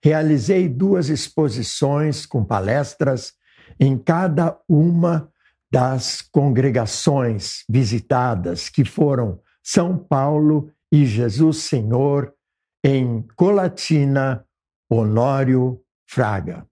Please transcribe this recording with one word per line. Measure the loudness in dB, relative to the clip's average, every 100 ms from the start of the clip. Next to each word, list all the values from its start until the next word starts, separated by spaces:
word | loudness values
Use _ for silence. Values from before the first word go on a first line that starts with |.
realizei | 2 2 2 0 2 0 0
duas | 0 0 0 0
exposições | -4 -6 -2 -2 -2 -8 -2 -2 0 -2 -4 -6
com | -4
palestras | -2 -2 0 -2 -4 -4 -2 -2 -8 _ _ _ _ 0
em | 0 0
cada | 0 0 0 0 -2 -4 _
uma | 2 4 2 0 -2 -6 _ _ _ _
das | 0 0 -2 -6 -10
congregações | -2 0 2 2 2 0 -2 -2 2 2 2 -4 -8 -14 -2
visitadas, | 0 2 -2 0 0 0 -2 -4 -8 -6
que | -2
foram | -2 2 0 2 -2 -6 _ _
São | -2 0 0 -2
Paulo | -2 -2 0 0 2 0 -2 _ _
e | 2 4
Jesus | 2 -2 2 2 0
Senhor, | -4 -4 -2 0 0 -2 -4 _ _ _ _ _
em | 0 2 0 -4 -8 0
Colatina, | 2 4 0 -4 -2 2 2 2 0 -4 -10 _ _ _ _
Honório | 0 2 2 2 0 0 0 0 -4 _ _ _
Fraga. | -2 -2 -2 -8 -12 -18